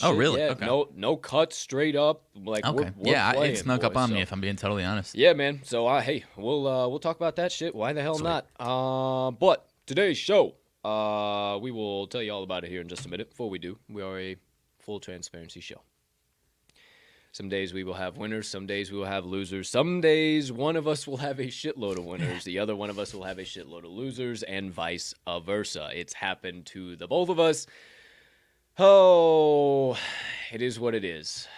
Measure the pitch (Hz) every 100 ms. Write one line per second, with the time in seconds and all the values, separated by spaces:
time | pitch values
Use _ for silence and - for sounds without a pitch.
0 | - - 143 - 151 127 101 135 143 87
1 | 107 156 - 143 160 - - 135 156 143
2 | 147 156 _ 101 98 107 117 143 147 98
3 | 110 135 98 131 151 113 92 123 113 123
4 | 127 104 92 98 98 101 101 104 92 104
5 | 95 - 156 156 143 143 135 120 117 139
6 | 117 143 - - 107 147 139 131 127 143
7 | 165 165 170 156 175 - 165 120 113 151
8 | 143 156 160 160 - - 123 127 131 131
9 | 131 131 131 117 185 160 _ _ - 135
10 | 202 139 - 202 127 - _ _ 107 107
11 | 107 104 104 104 101 101 123 113 104 98
12 | 98 123 110 104 95 90 87 90 85 85
13 | 90 90 113 - 110 95 85 101 - 104
14 | 95 95 95 92 _ _ _ _ - 101
15 | - 90 - 85 82 87 85 - _ _
16 | _ _ _ _ _ _ _ _ _ _
17 | _ _ _ - 98 98 95 92 92 92
18 | 92 85 107 110 104 98 98 101 95 101
19 | 98 98 90 95 95 95 92 120 160 180
20 | 160 156 156 156 139 117 147 160 151 147
21 | 143 131 143 135 131 - 151 139 104 90
22 | 87 90 151 90 92 90 107 101 104 98
23 | 101 101 95 95 92 95 71 85 85 95
24 | 131 117 123 117 107 98 98 90 85 90
25 | - - - 87 85 104 98 85 76 78
26 | 85 - 98 92 92 87 82 98 92 85
27 | 87 160 180 170 165 151 - - - -
28 | - - _ _ _ _ _ - 196 196
29 | 185 175 165 160 151 147 143 139 131 117
30 | - - - - - 113 123 107 120 113
31 | 95 80 78 - -